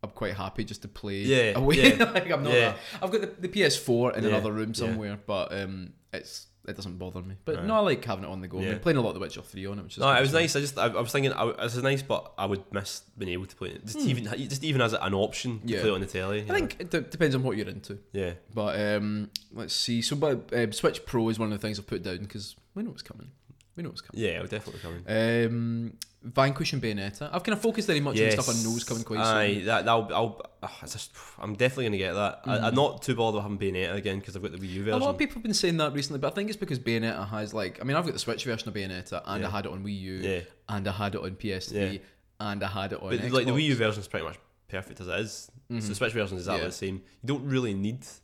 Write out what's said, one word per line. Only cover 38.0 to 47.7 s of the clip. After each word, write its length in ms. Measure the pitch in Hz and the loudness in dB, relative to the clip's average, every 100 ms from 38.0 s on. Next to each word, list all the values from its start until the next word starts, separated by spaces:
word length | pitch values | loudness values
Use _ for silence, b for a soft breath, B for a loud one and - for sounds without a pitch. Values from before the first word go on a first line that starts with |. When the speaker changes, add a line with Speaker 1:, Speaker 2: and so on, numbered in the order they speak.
Speaker 1:
got 100 | 175 | 0
the 60 | - | -4
Switch 240 | - 110 127 | -4 -4 -2
version 220 | 110 - | -4 -4
of 60 | |
Bayonetta, 480 | 104 95 90 92 90 - | -6 -6 -6 -6 -8 -4
and 180 | 101 104 | -4 -2
I 20 | |
Speaker 2:
Yeah. 40 | |
Speaker 1:
had 160 | 101 98 | -4 -4
it 40 | |
on 120 | 98 98 | -6 -6
Wii 140 | 98 | -6
U, 120 | 95 92 | -6 -4
Speaker 2:
Yeah. 240 | 95 92 85 - - | -2 -2 -4 -18 -6
Speaker 1:
and 180 | 104 98 | -2 -2
I 40 | |
had 220 | 95 101 101 | -2 -2 -2
it 60 | |
on 140 | 92 98 | -6 -6
P 180 | 107 | -4
S 140 | 95 - | -4 -4
three, 120 | 104 95 | -2 -2
Speaker 2:
Yeah. 100 | 95 B B _ _ | -2 B B _ _
Speaker 1:
and 240 | 104 101 | -6 -4
I 40 | 95 | -4
had 260 | 98 98 | -4 -4
it 80 | 101 | -6
on 100 | 92 | -4
Speaker 2:
But, 80 | 120 | -2
Speaker 1:
Xbox. 120 | 120 | 2
Speaker 2:
like, 140 | 127 123 | 4 4
the 60 | |
Wii 100 | 131 156 | 2 4
U 100 | 123 | 4
version 260 | 110 104 | 2 2
is 60 | 98 | -4
pretty 180 | 98 80 | -6 -6
much 120 | - _ _ _ | -8 _ _ _
perfect 320 | 95 95 - | -8 -8 -10
as 80 | 90 | -4
it 120 | 87 | -2
is. 120 | 110 - - - _ | -4 -6 -14 -20 _
So 60 | 117 | -4
Speaker 1:
Mm-hmm. 120 | 107 | -4
Speaker 2:
the 80 | 101 | 0
Switch 180 | 123 | 0
version 220 | 113 101 92 | 0 -2 -2
is 60 | |
exactly 200 | 87 87 | -2 0
Speaker 1:
Yeah. 40 | 80 | 0
Speaker 2:
the 40 | |
same. 220 | - 98 95 | -2 -4 -4
You 320 | - _ 120 | -10 _ -2
don't 180 | 143 139 | -2 2
really 300 | 131 123 | 2 2